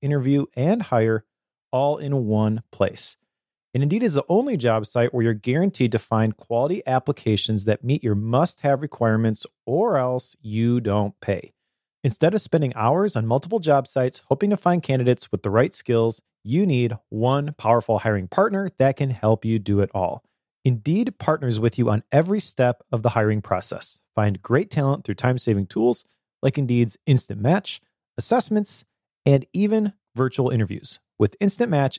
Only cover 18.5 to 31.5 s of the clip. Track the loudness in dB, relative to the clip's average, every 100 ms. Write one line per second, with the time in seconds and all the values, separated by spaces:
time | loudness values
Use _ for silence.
18.5 | 0 -4 0 0 0 -4 0 0 0 0
19.5 | -2 0 0 0 -2 -4 -6 -14 _ _
20.5 | _ -2 0 0 0 -2 -2 -2 0 0
21.5 | 0 0 0 0 0 2 0 2 -2 -4
22.5 | 0 0 0 _ -2 0 2 2 0 -2
23.5 | -4 -4 -8 -10 -12 _ 0 0 0 0
24.5 | 0 0 -2 0 -2 -4 -2 -2 0 0
25.5 | -2 -2 0 0 0 -6 _ _ _ -2
26.5 | 0 0 2 0 -2 2 2 0 -2 0
27.5 | 0 -2 -12 _ _ _ -8 0 0 0
28.5 | -2 -2 -8 -14 _ _ _ 2 2 2
29.5 | -2 0 0 -2 -6 _ -4 -2 0 0
30.5 | 0 -2 -4 -10 -12 _ -2 -2 0 -2